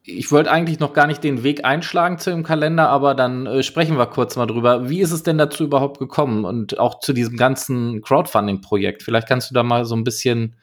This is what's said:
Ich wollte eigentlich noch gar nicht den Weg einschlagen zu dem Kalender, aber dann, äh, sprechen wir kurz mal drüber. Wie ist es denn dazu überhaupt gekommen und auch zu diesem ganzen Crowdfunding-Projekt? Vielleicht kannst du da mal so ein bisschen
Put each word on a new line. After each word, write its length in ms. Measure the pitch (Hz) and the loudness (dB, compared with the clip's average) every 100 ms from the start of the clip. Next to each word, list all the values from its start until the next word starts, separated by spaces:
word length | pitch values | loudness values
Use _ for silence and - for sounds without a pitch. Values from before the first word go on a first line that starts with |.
Ich 300 | - 90 - | -14 -12 2
wollte 180 | 147 160 | 2 4
eigentlich 300 | 160 165 156 | 2 0 -2
noch 120 | 147 | 0
gar 140 | - 147 | 2 2
nicht 160 | 143 | 0
den 220 | 151 131 | -2 0
Weg 200 | 127 143 | 0 0
einschlagen 540 | 123 147 170 180 175 175 | 0 -2 -2 0 0 -2
zu 120 | - | -4
dem 120 | 170 | -4
Kalender, 460 | 165 156 151 165 151 | -2 0 2 2 4
aber 260 | 139 139 | 4 2
dann, 320 | 135 123 127 127 | 2 0 -2 -2
äh, 160 | 131 | -2
sprechen 340 | 135 - 160 151 | -2 0 0 2
wir 100 | 120 | 0
kurz 280 | - 120 | 0 -2
mal 120 | - 117 | 0 -2
drüber. 440 | 117 120 120 127 | 2 2 2 0
Wie 100 | 170 | 0
ist 120 | 180 | 0
es 100 | 165 | 0
denn 160 | 165 156 | 0 2
dazu 240 | 147 - | 0 0
überhaupt 380 | 156 143 139 143 | 0 0 0 -4
gekommen 440 | 127 - 143 107 | -4 -2 0 0
und 360 | 98 117 104 - | -2 -4 -6 0
auch 180 | 120 - | 0 0
zu 140 | - | -2
diesem 240 | 127 117 117 | -2 -2 2
ganzen 680 | 127 135 - 127 120 113 | 2 0 -4 -4 -2 -6
Crowdfunding-Projekt? 1000 | - 139 165 110 104 98 - 101 98 - | 0 0 2 0 0 -2 -2 0 0 -4
Vielleicht 240 | - 113 113 | -2 -2 0
kannst 220 | 127 120 | -2 0
du 40 | |
da 80 | 127 | -2
mal 220 | 120 120 | 2 0
so 100 | 117 | 0
ein 80 | 113 | -2
bisschen 540 | 117 113 127 117 113 - | -2 -2 0 0 -2 -8